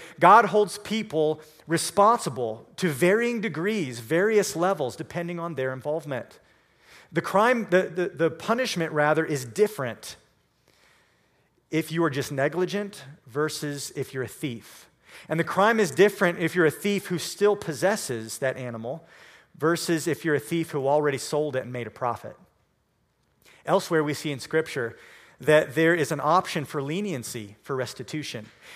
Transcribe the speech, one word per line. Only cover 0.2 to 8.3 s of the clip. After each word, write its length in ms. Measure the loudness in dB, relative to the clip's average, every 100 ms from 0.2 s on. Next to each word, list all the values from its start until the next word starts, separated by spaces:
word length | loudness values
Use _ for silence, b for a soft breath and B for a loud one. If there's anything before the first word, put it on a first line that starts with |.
| 10 10 8
holds 320 | 4 2 -2
people 640 | -6 -4 -2 0 0 0 B B -4
responsible 1040 | -2 0 4 6 6 0 -4 -6 -6 -14 -4
to 140 | -2
varying 520 | 2 4 4 2 -2
degrees, 580 | -4 -4 -2 -2 -4 -6
various 560 | -2 0 4 2 2 0
levels, 400 | 0 0 -4 -6
depending 440 | -10 -8 -8 -8
on 160 | -8 -4
their 180 | -4
involvement. 640 | -4 -6 -6 -6 -8 -10 -18 _ b b b b b b
The 100 | -6
crime, 460 | 0 2 4 2 2
the, 120 | 2
the, 260 | 2 -2 -4
the 200 | 0
punishment, 640 | -2